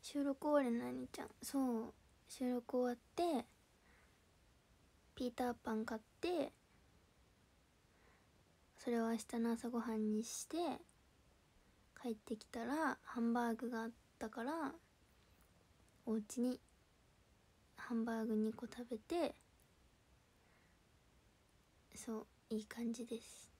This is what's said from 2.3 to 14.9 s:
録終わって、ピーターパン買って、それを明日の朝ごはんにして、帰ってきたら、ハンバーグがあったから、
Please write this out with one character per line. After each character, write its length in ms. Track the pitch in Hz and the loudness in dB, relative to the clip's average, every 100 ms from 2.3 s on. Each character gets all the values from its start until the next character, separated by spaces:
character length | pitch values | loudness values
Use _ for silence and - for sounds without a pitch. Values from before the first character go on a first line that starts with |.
| - 254 | -4 0
録 280 | 247 240 254 | 0 0 2
終 180 | 247 240 | 2 0
わ 20 | |
っ 20 | - | -6
て、 320 | - 349 311 - - _ - - - - - - - - - _ - - - - | 0 2 2 0 -12 _ -20 -20 -20 -20 -20 -20 -20 -20 -20 _ -20 -20 -20 -20
ピ 140 | - 247 | -6 -4
ー 40 | |
タ 180 | 240 247 | 0 0
ー 20 | |
パ 200 | 240 - | 0 -2
ン 100 | 220 | -2
買 140 | 226 220 | 0 -4
っ 40 | - - | -8 -6
て、 320 | 339 254 - - _ - - - - - - - - - _ _ - - - - - - - - - - | -2 0 0 -4 _ -20 -20 -20 -20 -20 -20 -20 -20 -20 _ _ -20 -20 -20 -20 -20 -20 -20 -20 -20 -8
そ 120 | - | 0
れ 120 | 233 | 2
を 80 | 226 | 2
明 80 | 226 | 0
日 200 | - 240 | -2 0
の 120 | 233 | 2
朝 180 | 233 240 | 2 0
ご 120 | 240 | 0
は 140 | 226 220 | 0 0
ん 180 | 214 | 2
に 100 | 214 | 2
し 240 | 233 - - | 0 -6 -4
て、 80 | 320 339 - - - - - - - _ - - - - - | -2 0 -2 -8 -20 -20 -20 -20 -20 _ -20 -20 -20 -20 -8
帰 100 | 247 | -4
っ 40 | 214 | -4
て 220 | - 220 | -4 -6
き 100 | - | -6
た 160 | 254 | -6
ら、 340 | 226 285 311 - | -2 2 2 0
ハ 160 | - - | -4 0
ン 140 | 233 | 2
バ 180 | 240 233 | 4 2
ー 40 | 226 | 0
グ 120 | 233 | -2
が 120 | 233 | -2
あ 40 | 226 | -4
っ 20 | - - - | -8 -20 -8
た 120 | 226 | -6
か 160 | 240 233 | -4 -2
ら、 260 | 330 285 339 - | -2 -4 -6 -18